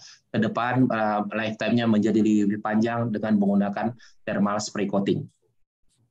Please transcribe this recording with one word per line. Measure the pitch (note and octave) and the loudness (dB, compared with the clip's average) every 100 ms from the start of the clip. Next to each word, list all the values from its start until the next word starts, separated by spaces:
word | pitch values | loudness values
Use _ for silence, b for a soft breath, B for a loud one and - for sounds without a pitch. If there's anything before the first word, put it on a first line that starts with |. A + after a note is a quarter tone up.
| B B _ | B B _
ke | A2+ | -4
depan, | A2 A2+ A#2+ B2+ B2+ | -2 -2 0 2 2
eh, | A2+ G#2+ G#2 G#2 | 2 0 0 -2
lifetime-nya | G#2+ A2 A2 A2+ A#2+ A#2 | -4 -4 -4 0 0 2
menjadi | G#2+ G#2+ G#2+ | 2 2 2
lebih | G#2+ G#2+ G2+ G#2 | 4 2 2 -2
panjang | G#2+ G#2+ A2+ A#2+ A#2 | -2 0 0 0 -2
dengan | G#2+ A2 G#2 | -2 0 2
menggunakan | G2 G2+ G2+ G2+ G#2+ B B - | 2 2 0 -2 -4 B B -12
thermal | - G2+ G2+ G#2 | -6 -2 0 0
spray | - - G2 | -4 -4 -2
coating. | G2 G2 - - _ _ _ _ _ _ _ _ | 0 0 -2 -4 _ _ _ _ _ _ _ _